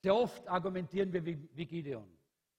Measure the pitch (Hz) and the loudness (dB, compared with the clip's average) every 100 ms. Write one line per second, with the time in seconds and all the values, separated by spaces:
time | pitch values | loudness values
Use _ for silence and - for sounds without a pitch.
0 | 190 208 233 - - 180 185 185 175 190 | 6 6 4 -2 -2 0 0 -4 -2 0
1 | 196 180 165 156 156 139 170 170 143 120 | 0 0 -2 -6 -8 -10 -6 -6 -4 -8
2 | 98 82 _ _ _ | -8 -20 _ _ _